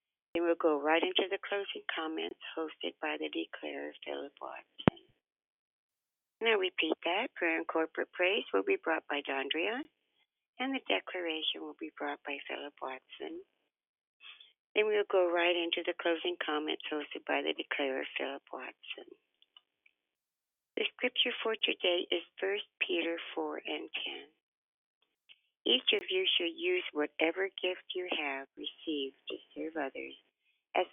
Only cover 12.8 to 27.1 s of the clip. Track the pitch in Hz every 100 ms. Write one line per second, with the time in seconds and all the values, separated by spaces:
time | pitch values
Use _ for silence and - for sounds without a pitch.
12.8 | 135 131 - - 143 - - _ _ _
13.8 | _ _ _ _ - - - _ _ 214
14.8 | 214 208 202 190 175 175 175 175 170 175
15.8 | 170 - 175 165 180 175 - 151 151 -
16.8 | - 151 143 - - 143 151 160 - -
17.8 | 139 131 143 - 135 139 - 127 127 -
18.8 | - - - - _ _ _ - _ _
19.8 | _ _ _ _ _ _ _ _ _ -
20.8 | - - - - 247 - 226 226 - -
21.8 | 185 175 - 170 - - 190 208 - -
22.8 | - 175 165 165 - - 156 156 - 156
23.8 | 160 - - - - _ _ _ _ _
24.8 | _ _ _ _ - - _ _ - 247
25.8 | - 208 185 185 185 - 170 165 180 180
26.8 | - 151 151